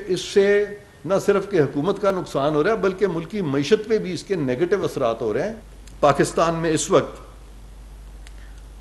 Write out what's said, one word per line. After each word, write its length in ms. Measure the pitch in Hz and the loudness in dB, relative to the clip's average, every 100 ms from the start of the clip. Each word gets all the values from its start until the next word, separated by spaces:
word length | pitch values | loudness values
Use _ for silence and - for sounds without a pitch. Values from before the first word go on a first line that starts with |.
| 190 | 0
इससे 320 | 180 - 202 202 202 202 - - - 151 | -4 2 4 6 4 0 -6 -18 -12 -2
न 120 | 190 | 0
सिर्फ 300 | - 202 - | 2 2 2
कि 60 | 180 | 2
हुकूमत 420 | 135 143 170 190 | 2 2 -2 0
का 120 | 196 | 0
नुकसान 440 | 185 147 143 143 151 | 0 -4 -2 0 2
हो 60 | |
रहा 120 | 175 | 2
है, 80 | 220 | 2
बल्कि 260 | 190 185 196 | 0 0 -2
मुल्क 220 | 165 165 | -2 -4
की 120 | 208 | -4
मईशत 420 | 156 139 143 214 233 | -2 0 2 0 2
पे 80 | 214 | -2
भी 140 | 180 | -2
इसके 220 | 165 - 185 | -8 -6 -4
negative 480 | 131 127 175 196 | -2 -2 0 0
असरात 380 | 160 143 117 113 | -2 -2 -2 -2
हो 100 | 117 | -2
रहे 120 | 127 | -2
हैं। 180 | 196 226 - - - - | -4 -8 -16 -20 -16 2
पाकिस्तान 540 | 147 139 - - 165 165 | 2 4 2 2 0 0
में 140 | 165 | 0
इस 180 | 156 - | -2 2
वक्त 340 | 170 - - - - - - - - - - - - - - - - - - | 2 2 -10 -20 -20 -20 -20 -20 -20 -20 -20 -18 -18 -18 -18 -18 -20 -20 -20